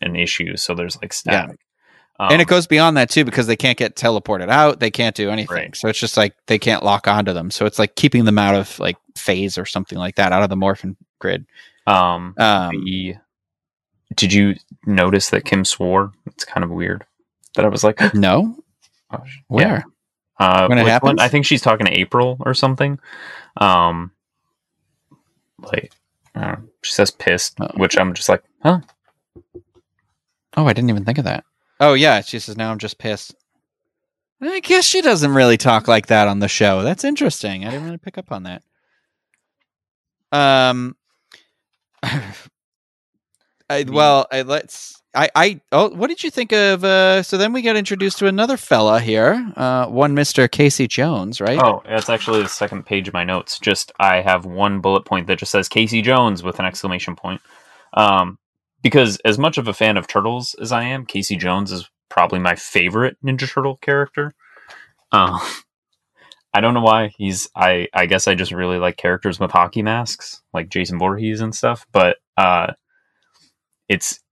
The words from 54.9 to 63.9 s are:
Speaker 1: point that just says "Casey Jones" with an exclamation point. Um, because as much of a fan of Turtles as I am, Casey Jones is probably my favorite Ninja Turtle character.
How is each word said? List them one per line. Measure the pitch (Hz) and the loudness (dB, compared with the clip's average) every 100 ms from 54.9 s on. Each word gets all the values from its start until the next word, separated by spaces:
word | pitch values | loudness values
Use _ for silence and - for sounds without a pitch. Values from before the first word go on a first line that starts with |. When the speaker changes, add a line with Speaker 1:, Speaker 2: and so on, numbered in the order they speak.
| 98 - | 0 0
Speaker 1:
point | 92 87 | -4 -2
that | 92 | -4
just | - | -2
says | 101 92 | -2 0
"Casey | 117 110 117 | 0 0 0
Jones" | 110 131 117 92 | 2 2 2 -2
with | 90 87 | -8 -6
an | 92 | -8
exclamation | - 95 90 - 85 | -6 -8 -8 -8 -12
point. | 90 90 _ _ _ _ _ | -12 -12 _ _ _ _ _
Um, | - 104 98 90 95 _ _ _ _ | 2 4 4 0 -6 _ _ _ _
because | 123 143 117 98 | 2 4 2 2
as | 113 107 | -2 0
much | 156 - | 0 -2
of | 113 | -6
a | |
fan | 95 110 101 | 0 0 0
of | 82 | -2
Turtles | 101 107 123 120 - | -2 -2 -6 -10 -12
as | 113 | -6
I | 120 | -4
am, | 120 135 120 | -4 -8 -8
Casey | 98 95 95 | -8 -6 -4
Jones | 90 92 98 | -2 -4 -4
is | 95 85 _ _ | -10 -14 _ _
probably | - 87 95 | 0 0 0
my | 90 87 | -2 -4
favorite | - 98 87 107 127 - | -2 -2 0 0 -2 -4
Ninja | 135 131 131 | -6 -4 -4
Turtle | - 135 131 | -4 -4 -6
character. | - | -2